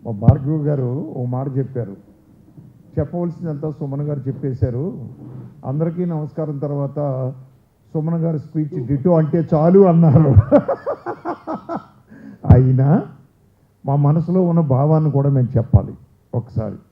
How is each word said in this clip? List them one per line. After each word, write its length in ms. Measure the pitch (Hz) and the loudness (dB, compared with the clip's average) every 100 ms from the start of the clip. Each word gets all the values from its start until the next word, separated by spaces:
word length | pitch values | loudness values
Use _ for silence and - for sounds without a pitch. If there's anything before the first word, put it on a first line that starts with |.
| 113 | -10
మా 60 | |
భార్గవ్ 540 | 104 117 147 135 156 147 | 2 4 4 2 -2 -2
గారు 480 | 143 127 131 311 - | -2 -2 -6 -8 -8
ఓ 80 | |
మాట 220 | 123 123 135 131 | -6 -6 -6 -6
చెప్పారు, 380 | 127 123 104 95 - _ _ _ _ - - _ - - | -6 -6 -10 -12 -20 _ _ _ _ -20 -20 _ -10 -6
చెప్పవలసిందంతా 720 | 147 175 175 160 170 147 156 | -4 -4 -6 -6 -8 -6 -8
సుమన్ 320 | 151 143 139 | -8 -8 -6
గారు 180 | 147 143 131 | -6 -6 -6
చెప్పేశారు. 720 | 127 143 127 127 120 170 208 117 - - - - - - | -6 -6 -4 -4 -4 -8 -10 -14 -16 -18 -18 -20 -16 -8
అందరికీ 380 | 139 165 170 | -4 -4 -4
నమస్కారం 540 | 180 160 151 - 156 143 | -6 -6 -8 -8 -8 -6
తర్వాత 760 | 147 143 139 143 147 131 127 135 - _ _ _ _ | -6 -6 -6 -6 -6 -4 -8 -10 -20 _ _ _ _
సుమన్ 280 | 160 156 170 | -6 -4 -2
గారి 160 | 160 156 | -2 -4
స్పీచ్ 480 | - 160 151 151 123 | -6 -6 -6 -6 -4
డిటో 300 | 143 - 170 | 0 2 2
అంటే 320 | 156 170 160 | 2 0 0
చాలు 260 | 160 160 190 | 2 6 8
అన్నారు. 540 | 190 165 165 139 151 107 - 285 - 539 - 605 - 440 - - - 320 - 339 - _ _ 240 - 202 - | 8 6 6 6 8 6 6 2 2 -6 -6 -8 -10 -10 -10 -12 -10 -10 -8 -10 -12 _ _ -20 -20 -12 4
అయినా 480 | 127 131 127 135 190 415 - _ _ _ _ _ _ 139 | 6 6 2 2 2 -2 -16 _ _ _ _ _ _ -4
మా 100 | 139 | 0
మనసులో 460 | 143 160 170 185 | 2 0 0 0
ఉన్న 180 | 175 170 | 2 0
భావాన్ని 500 | 156 127 147 156 156 | 0 0 2 2 2
కూడా 200 | 139 139 | 0 0
మేము 180 | 139 127 120 | 0 0 0
చెప్పాలి 360 | - - 151 - - _ _ | 2 0 0 -10 -20 _ _
ఒకసారి. 400 | 123 - - 107 95 _ | -8 -6 -8 -8 -10 _